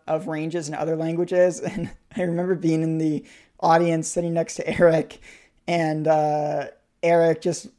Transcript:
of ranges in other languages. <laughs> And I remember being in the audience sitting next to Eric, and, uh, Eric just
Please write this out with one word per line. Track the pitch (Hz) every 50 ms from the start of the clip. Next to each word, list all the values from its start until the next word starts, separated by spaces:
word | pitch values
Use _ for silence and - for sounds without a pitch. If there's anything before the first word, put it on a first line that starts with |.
| _ -
of | 156 156 185
ranges | 165 160 151 156 165 156 175 151 147
in | 156
other | - 156 160 165
languages. | 156 160 165 165 165 175 170 185 180 180 180 160 143
<laughs> | -
And | 180 - - 170 - - - _ _ -
I | - 180
remember | 175 165 170 180 185 190
being | 151 170 160 160 160 160
in | 160 160 160
the | 160 156 151 147 - - - - _ _ _ -
audience | - 170 165 165 175 170 165 160 160 -
sitting | - 175 170 170 165
next | 165 160 - -
to | - - -
Eric, | - - 180 170 160 156 147 - - - - - - - _ _ _ _ - -
and, | 170 170 160 156 156 156 151 156
uh, | 156 156 151 151 151 151 151 147 147 147 139 - - _ _ _ _ - -
Eric | 170 170 170 165 165 160 160
just | - 180 160 - - - _